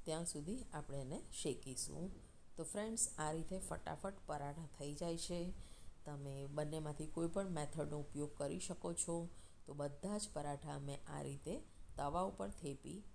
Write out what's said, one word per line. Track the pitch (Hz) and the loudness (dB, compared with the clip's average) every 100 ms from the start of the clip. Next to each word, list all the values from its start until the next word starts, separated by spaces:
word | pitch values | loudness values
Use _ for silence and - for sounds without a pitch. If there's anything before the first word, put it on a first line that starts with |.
ત્યાં | - 156 170 | 0 0 2
સુધી | 151 151 175 - | 0 0 -2 -2
આપણે | 156 147 139 | -4 -2 -2
એને | 131 190 - | 0 -2 -4
શેકીશું. | - 160 127 - 123 - 147 180 - - - - - | 0 2 2 -2 -2 -2 0 -2 -4 -10 -14 -10 -4
તો | |
ફ્રેન્ડ્સ, | 165 208 214 226 - - | -2 0 0 4 4 4
આ | 151 | 2
રીતે | 160 160 190 | 4 2 0
ફટાફટ | 185 160 - 151 196 202 - | 0 -2 0 0 -2 -4 -2
પરાઠા | 147 143 147 156 - | 0 0 -2 -4 -4
થઈ | 143 | -4
જાય | - 170 170 | 0 2 2
છે. | - 175 175 185 - - - - - | 2 2 2 -2 -6 -6 -8 -6 -6
તમે | 143 139 139 139 | -4 -4 -2 -2
બંનેમાંથી | 147 151 156 151 147 160 | 2 2 2 0 0 0
કોઈ | - 165 | 2 4
પણ | 196 196 | 4 4
મેથડનો | 165 147 160 147 147 | 4 2 2 2 2
ઉપયોગ | 143 143 147 - | 0 0 0 2
કરી | 143 165 | 0 2
શકો | - 175 175 | 0 0 0
છો. | 170 - 170 170 - - - - | 2 2 2 2 -4 -10 -10 -8
તો | |
બધા | 143 143 143 196 208 | 0 0 0 0 2
જ | 208 | 0
પરાઠા | - 147 143 151 143 | 0 0 0 0 -2
મેં | 139 139 - | 0 -2 -2
આ | 147 | -2
રીતે | 139 139 - 233 311 - - - | -2 -2 -2 -2 -4 -10 -8 0
તવા | 143 165 | 2 4
ઉપર | 190 190 190 | 4 2 0
થેપી | - 170 139 - 175 208 | 0 -2 -2 -4 -6 -6